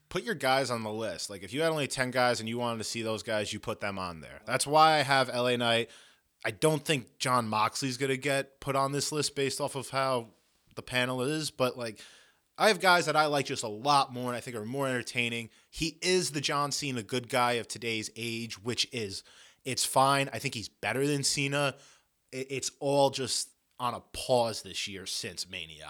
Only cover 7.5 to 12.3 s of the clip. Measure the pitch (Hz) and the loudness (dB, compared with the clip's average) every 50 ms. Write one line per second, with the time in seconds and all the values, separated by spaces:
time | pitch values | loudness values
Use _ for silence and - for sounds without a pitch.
7.5 | 110 107 107 113 - - 139 131 123 120 139 131 135 127 127 143 135 139 135 - | 2 2 2 2 0 -2 -4 -4 -2 -2 0 -2 -2 0 0 0 0 0 -2 -4
8.5 | _ - - 143 135 135 139 139 143 139 135 - 151 151 143 - - 143 139 131 | _ -10 -6 -2 2 2 2 2 0 -2 -2 -2 -2 -2 -2 -2 -2 -2 -2 -2
9.5 | - - 143 131 - 135 117 - - 135 135 135 131 120 113 104 _ _ _ _ | 0 -2 -4 -4 -4 -6 -8 -4 -2 0 0 2 0 -2 -2 -6 _ _ _ _
10.5 | _ _ _ _ - 110 - - 123 127 123 127 131 127 123 143 156 160 151 135 | _ _ _ _ -16 -14 -10 -2 0 0 0 0 0 -2 -2 -2 -2 -2 -4 -4
11.5 | - - 127 123 - 123 120 113 104 - - - - - _ _ | 0 0 0 0 0 -4 -8 -8 -10 -12 -20 -20 -20 -20 _ _